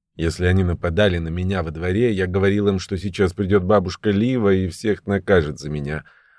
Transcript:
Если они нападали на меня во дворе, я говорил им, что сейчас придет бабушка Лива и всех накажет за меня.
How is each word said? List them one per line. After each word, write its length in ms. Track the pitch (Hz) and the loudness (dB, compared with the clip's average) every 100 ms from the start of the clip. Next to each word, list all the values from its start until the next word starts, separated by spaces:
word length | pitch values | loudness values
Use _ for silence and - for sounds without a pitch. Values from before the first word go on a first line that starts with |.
| _ - | _ -4
Если 320 | 82 82 90 | -4 0 2
они 160 | 95 | 2
нападали 560 | 90 82 85 85 104 87 | 2 -2 -2 2 2 0
на 100 | 82 | -4
меня 320 | 87 92 95 | -4 -2 -2
во 80 | 80 | -4
дворе, 420 | 78 90 98 120 | -6 -2 0 0
я 140 | 95 92 | 0 0
говорил 440 | 95 98 101 101 | 2 2 2 2
им, 100 | 95 | 0
что 180 | - 92 | -4 -6
сейчас 360 | 98 95 92 | -6 0 0
придет 300 | 95 92 101 | 0 2 2
бабушка 460 | 90 104 87 - 107 | 4 2 0 -2 0
Лива 420 | 101 120 127 101 | 2 2 2 2
и 160 | 95 90 | 2 0
всех 380 | - 107 98 - | -4 -4 -2 -2
накажет 540 | 98 95 92 73 69 | -2 2 2 2 -6
за 100 | 73 | -8
меня. 360 | 73 71 76 - _ _ | -6 -6 -8 -12 _ _